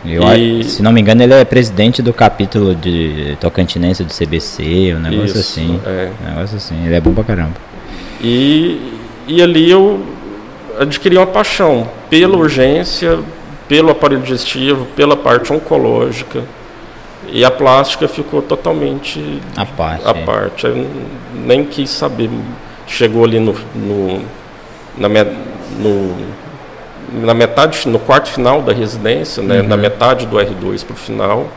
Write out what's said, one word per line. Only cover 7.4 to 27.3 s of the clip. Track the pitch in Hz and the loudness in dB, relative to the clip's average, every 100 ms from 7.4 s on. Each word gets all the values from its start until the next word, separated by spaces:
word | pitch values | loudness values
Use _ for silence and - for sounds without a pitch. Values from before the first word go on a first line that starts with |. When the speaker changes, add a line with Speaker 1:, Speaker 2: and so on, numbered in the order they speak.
| 80 87 - - - - - - | -4 -6 -14 -18 -16 -16 -14 -8
Speaker 2:
E, | 113 120 139 156 170 160 131 113 117 - 127 | -2 0 2 2 0 -4 -10 -14 -16 -16 -2
e | 165 | 4
ali | 175 160 165 | 4 6 6
eu | 190 196 196 196 - - 104 - - - 110 | 6 6 2 -4 -12 -14 -16 -16 -18 -12 -4
adquiri | 139 - 190 185 | -4 0 2 4
uma | 185 | 4
paixão | 190 208 - 175 127 113 - - | 2 -2 0 2 2 -2 -10 0
pela | 160 185 190 | 4 4 4
urgência, | 156 135 131 151 180 - 170 165 - - - - - | 2 4 4 2 -2 -2 0 0 -2 -14 -18 -18 0
pelo | 147 165 | 4 4
aparelho | - - 139 | 4 2 2
digestivo, | 127 127 - 131 135 135 123 - | -2 -4 -4 -4 0 0 -2 0
pela | 147 143 | 2 2
parte | - 123 120 | 2 2 2
oncológica. | 151 - 151 120 117 123 117 - 127 123 - - - - - - - - | -4 0 0 2 2 0 -4 -8 -10 -10 -16 -20 -20 -20 -20 -20 -18 -8
E | - 123 | 2 2
a | |
plástica | 127 135 131 139 - 151 | 4 4 4 2 0 -2
ficou | - 143 147 | -2 -4 -4
totalmente | 139 143 175 156 143 135 - 151 147 143 135 - | -2 -2 -2 -2 -2 -4 -8 -10 -8 -10 -10 -8
Speaker 1:
À | 101 | -8
parte, | - 80 80 104 | -4 -4 -2 -2
Speaker 2:
à | |
Speaker 1:
é. | 82 87 | -2 0
Speaker 2:
parte. | 107 98 - 120 | -2 -2 -4 -4
Eu | 123 | -2
n-, | 135 143 120 - - 120 123 | -6 -8 -12 -14 -14 -10 0
nem | 127 | 2
quis | 143 - 135 | 0 -4 -6
saber. | - 147 120 113 117 110 123 - - - | -4 -4 -2 -4 -4 -8 -12 -16 -20 -12
Chegou | - 117 113 | 0 2 4
ali | 117 113 | 4 4
no, | 110 92 - | 0 -2 -8
no, | 117 101 101 95 95 - - - - - - - - | -8 -4 -2 -2 -4 -8 -14 -20 -20 -20 -20 -18 -4
na | 104 | 2
me-, | 107 101 - - - - - | 2 2 -2 -12 -14 -12 -4
no, | 107 101 95 90 101 104 - 135 - - - - - 120 | 0 0 -2 -6 -10 -12 -18 -18 -20 -20 -18 -18 -10 -4
na | 113 | 0